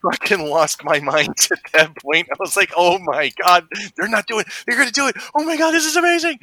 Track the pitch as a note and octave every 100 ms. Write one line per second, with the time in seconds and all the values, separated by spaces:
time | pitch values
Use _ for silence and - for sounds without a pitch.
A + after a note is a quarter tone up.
0 | G#3+ - - G3+ D3+ D3 D3+ - C#3+ D3+
1 | C#3+ D3+ D3 - - F#3+ - D#3 D#3 D#3
2 | C3+ D#3+ F3 C#3 F#3 - F#3+ E3 F3 F#3
3 | F3 C#3 C#3+ - F3+ F3+ E3 F#3+ G3+ -
4 | G3 A3 G3+ A3+ G3 - - A#3+ C4+ A#3
5 | C#4 - - D4 D#4+ D#4+ D#4+ E4 D#4 D#4
6 | F4 E4+ E4 C#4+